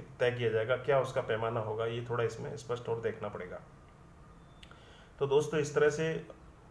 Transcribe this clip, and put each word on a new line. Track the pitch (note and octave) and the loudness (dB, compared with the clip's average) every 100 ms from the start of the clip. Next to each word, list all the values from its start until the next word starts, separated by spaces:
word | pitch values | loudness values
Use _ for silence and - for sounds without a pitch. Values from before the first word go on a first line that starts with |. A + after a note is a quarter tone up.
| - - | -8 0
तय | B2 | 2
किया | A#2+ A#2 | 2 2
जाएगा, | A2 A2 B2 | 2 2 0
क्या | - C#3 | 2 2
उसका | B2 C3 | 2 0
पैमाना | A#2 A2 A2+ A#2 | 0 0 0 -2
होगा, | G#2+ G#2+ A2+ | -2 -2 -2
ये | A#2 A#2+ | -4 -4
थोड़ा | A#2+ | 0
इसमें | A2+ - D3 - | -2 -2 -8 -8
स्पष्ट | - A#2+ - | -6 -6 -4
और | A2+ | -2
देखना | A2+ G2+ G#2 | -2 -4 -6
पड़ेगा। | F#2+ F#2 F2+ - - - - - - - - - - - - - - - - | -8 -10 -12 -16 -20 -20 -20 -20 -20 -20 -20 -20 -20 -20 -20 -20 -20 -14 -2
तो | C#3 | 2
दोस्तों, | C#3 D3+ D#3 | 4 4 2
इस | C#3+ D3 | 2 4
तरह | D3 | 4
से | D3 D#3+ D#3+ - - - - - | 4 0 -2 -6 -18 -20 -20 -20